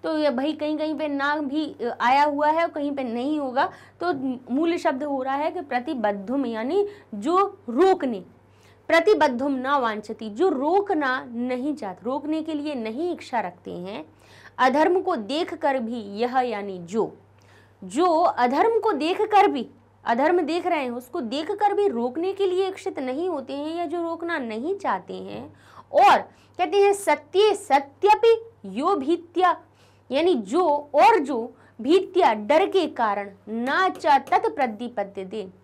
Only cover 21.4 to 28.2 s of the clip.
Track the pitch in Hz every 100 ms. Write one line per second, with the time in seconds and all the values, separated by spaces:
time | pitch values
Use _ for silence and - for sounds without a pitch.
21.4 | 320 403 415 403 403 233 240 247 370 392
22.4 | 392 359 381 381 381 320 254 262 359 311
23.4 | 262 277 302 330 339 339 330 330 339 330
24.4 | 233 220 294 392 269 190 180 185 190 208
25.4 | 285 - - - - - 392 262 - _
26.4 | _ - 359 403 403 392 - 294 - 359
27.4 | 427 370 - 277 277 - 403 427